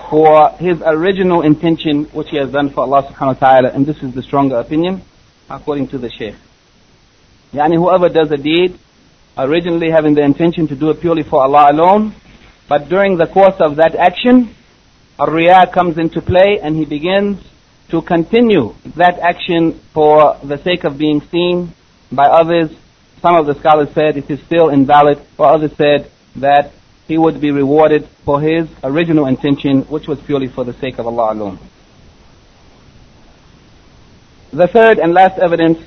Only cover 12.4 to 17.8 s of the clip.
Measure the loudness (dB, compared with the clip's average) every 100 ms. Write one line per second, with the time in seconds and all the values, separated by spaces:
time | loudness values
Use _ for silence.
12.4 | -20 _ _ -6 -2 -2 0 0 -2 4
13.4 | 2 4 -2 2 0 2 -2 0 2 2
14.4 | 2 -10 _ _ _ _ _ -6 -4 0
15.4 | 4 4 4 0 -2 -2 -4 -6 -2 2
16.4 | 2 0 -4 -6 -6 -6 -2 -2 -2 -6
17.4 | -12 _ _ _